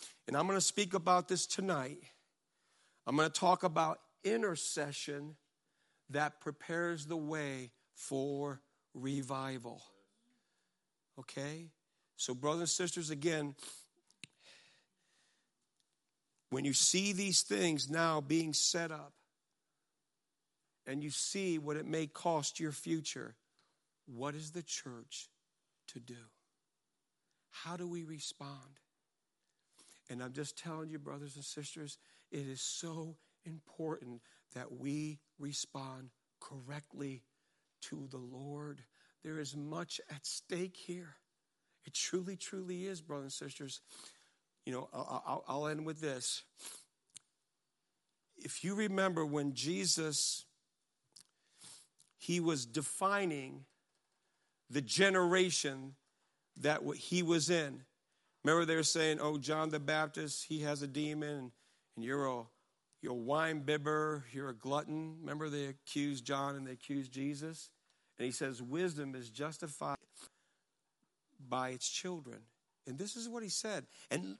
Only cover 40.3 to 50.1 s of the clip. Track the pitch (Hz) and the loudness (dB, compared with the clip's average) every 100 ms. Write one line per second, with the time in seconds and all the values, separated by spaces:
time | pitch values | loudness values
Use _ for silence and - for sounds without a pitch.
40.3 | - - 175 185 - - 175 165 - _ | -6 -4 -2 -2 -6 -8 -8 -10 -18 _
41.3 | _ _ _ _ _ - - - 185 185 | _ _ _ _ _ -6 -2 0 0 0
42.3 | 185 - 196 180 180 190 180 160 143 135 | -6 -6 -6 -4 -4 -4 -6 -6 -6 -6
43.3 | - 139 - 139 - - - - - _ | -6 -8 -8 -8 -10 -14 -18 -18 -20 _
44.3 | _ _ _ - 127 - 131 - - - | _ _ _ -6 -4 -4 -6 -4 -4 -2
45.3 | 147 - 139 151 151 156 151 151 127 - | -4 -2 -2 0 -2 -4 -2 -2 -2 -2
46.3 | - - - - - - _ _ - _ | -4 -8 -16 -16 -16 -20 _ _ -20 _
47.3 | _ _ _ _ _ _ _ _ _ _ | _ _ _ _ _ _ _ _ _ _
48.3 | - 156 - 170 202 214 190 190 165 151 | -12 -10 -4 0 2 4 6 4 4 2
49.3 | 147 143 131 139 190 180 160 156 | 2 2 0 0 2 4 4 2